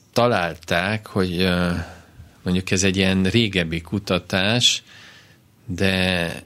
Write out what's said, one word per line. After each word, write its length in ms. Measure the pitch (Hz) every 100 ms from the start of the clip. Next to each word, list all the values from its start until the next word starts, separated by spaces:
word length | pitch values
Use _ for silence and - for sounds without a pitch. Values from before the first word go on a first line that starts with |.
| _
találták, 960 | - 120 107 87 82 - 87 92 107 107
hogy, 340 | 107 92 87
ö, 280 | 92 90 90 87 85 - - - - -
mondjuk 280 | - 90 90
ez 120 | 95
egy 140 | 98 92
ilyen 260 | 92 95
régebbi 580 | 95 117 113 92 85 82
kutatás, 1040 | 82 104 101 92 - 98 95 120 120 - - - - - - - _ _ -
de 680 | 87 98 95 92 90 85 80